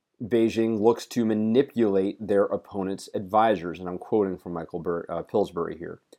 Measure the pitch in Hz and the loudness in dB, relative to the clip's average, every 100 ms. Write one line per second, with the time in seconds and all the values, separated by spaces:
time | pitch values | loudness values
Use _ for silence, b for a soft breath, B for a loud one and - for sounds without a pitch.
0 | _ - 110 117 113 101 113 110 110 117 | _ -12 0 2 2 2 0 2 2 2
1 | - 123 110 107 110 120 131 120 107 98 | -2 -2 0 2 2 2 2 2 2 4
2 | 98 - 101 101 101 98 - 101 92 98 | 0 -2 0 2 2 0 -6 -6 -4 -6
3 | - 107 95 107 113 95 87 82 90 90 | -8 -8 0 4 4 2 -2 -8 -8 -10
4 | - 110 98 90 92 85 80 87 85 85 | 0 2 2 -2 -8 -8 -6 -6 -4 -4
5 | - 85 80 110 90 85 80 80 85 90 | -4 -8 -2 -2 0 -2 -6 -8 -12 -14
6 | _ | _